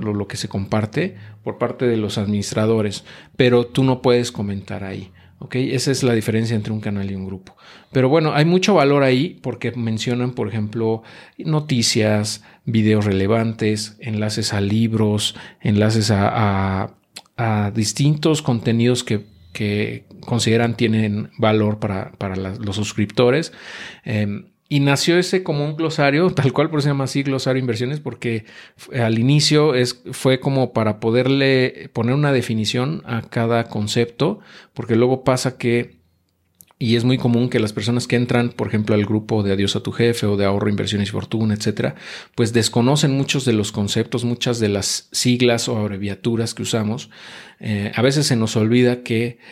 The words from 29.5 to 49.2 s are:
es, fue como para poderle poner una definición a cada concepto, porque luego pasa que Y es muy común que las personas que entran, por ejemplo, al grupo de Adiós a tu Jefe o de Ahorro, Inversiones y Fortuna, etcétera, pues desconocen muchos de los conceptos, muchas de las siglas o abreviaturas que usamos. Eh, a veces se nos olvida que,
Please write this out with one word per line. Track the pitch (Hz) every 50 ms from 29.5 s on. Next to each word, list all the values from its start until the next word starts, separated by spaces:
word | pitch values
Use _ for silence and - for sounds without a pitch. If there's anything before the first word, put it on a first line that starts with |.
| 151 151 151 151 127
es, | 127 120 123 - - - 143
fue | 131 - - 131 131 131
como | - 143 135 131 127 - -
para | 113 110 110 107 110
poderle | 117 113 113 127 127 131 139 139 135 135 131 131 127 131 - - - - -
poner | 120 113 120 135
una | 147 147 143 135
definición | 120 - - 113 110 107 - - 123 127 151 160 - -
a | - 117 113
cada | - - - 123 117 117 117 117 117
concepto, | - - 110 104 110 - 120 117 - - - 139 190 214 - - - - - - _ -
porque | - 113 107 113
luego | 113 123 127 131 131 -
pasa | 139 127 123 - 127 127
que | - 131 117 117 120 117 - - _ _ _ _ _ _ _ _ _ _ _ _ _ - _ _ -
Y | 131 110 117
es | 117 117
muy | 127 131
común | 127 - 120 117 117 123 123
que | - 117
las | 107 107 -
personas | 107 104 120 123 120 -
que | - 123
entran, | 120 123 - 123 120 120 120
por | - - 107
ejemplo, | 101 113 107 107 113 107
al | 104 101
grupo | 101 107 107 107 - 107 107
de | 98 98
Adiós | 95 98 98 95 -
a | 107
tu | - -
Jefe | - - 117 117 117 - 107
o | 101 101
de | 98 98
Ahorro, | 98 98 104 107 107
Inversiones | 104 98 101 98 104 101 101 101
y |
Fortuna, | 104 98 95 - 113 110 110 107 104
etcétera, | 104 - 113 101 120 135 139 - - - - - - - - _
pues | - 120 107 117
desconocen | 117 107 - - 120 117 131 147 147 165 139
muchos | 135 139 135 - - 139 -
de | 123 113
los | 107 104 -
conceptos, | - 110 101 95 - 113 113 - 131 113 120
muchas | 120 120 - - 127 117 117
de | 110 104
las | 101 95 92 - - - - _
siglas | - - - 123 123 123 123 120 117 113 - -
o | 117
abreviaturas | 107 107 101 101 95 101 101 95 - - 120 113 113 117 113 -
que | -
usamos. | 107 - 120 110 107 107 113 147 - - - - - - - - - - - -
Eh, | - 110 104 101 101 110 -
a | 113 120
veces | 139 139 151 143
se | - 131
nos | 113 110 110 -
olvida | 113 107 110 120 123 123 123 123 123
que, | - - 117 113